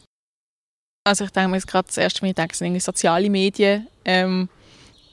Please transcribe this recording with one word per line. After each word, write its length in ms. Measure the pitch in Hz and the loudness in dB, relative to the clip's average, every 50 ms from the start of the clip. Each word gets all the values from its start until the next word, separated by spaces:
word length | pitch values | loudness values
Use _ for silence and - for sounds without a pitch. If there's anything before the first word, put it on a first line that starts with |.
| _ _ _ _ _ _ _ _ _ _ _ _ _ _ _ _ _ _ _ _ - 202 | _ _ _ _ _ _ _ _ _ _ _ _ _ _ _ _ _ _ _ _ -2 0
Also 160 | 202 - 208 | 0 0 -2
ich 40 | 190 | -4
denke 180 | - 196 190 185 | -2 0 0 0
mir 80 | 185 190 | 0 -2
jetzt 100 | 185 - | -4 -2
gerade 200 | - 185 185 - | 0 0 0 0
das 100 | - - | -2 -2
erste, 240 | 180 180 - - - | 0 0 -2 -2 -4
was 60 | 190 | -2
ich 60 | 185 | -2
denke, 200 | - 165 165 - | -2 -4 -4 -4
sind 120 | - 175 175 | -6 -4 -2
irgendwie 120 | 180 180 | -2 -2
soziale 480 | - - 185 - - 180 165 170 196 208 | -2 -4 -4 0 2 2 2 2 2 2
Medien, 580 | 202 196 190 196 196 - 208 196 202 208 220 269 _ _ - | 2 2 2 0 2 2 2 2 2 0 -2 -8 _ _ -4
ähm, 440 | - 185 185 185 185 185 185 185 180 _ _ _ - - - - - _ _ _ _ | 0 2 2 2 2 0 -2 -2 -4 _ _ _ -20 -20 -20 -20 -20 _ _ _ _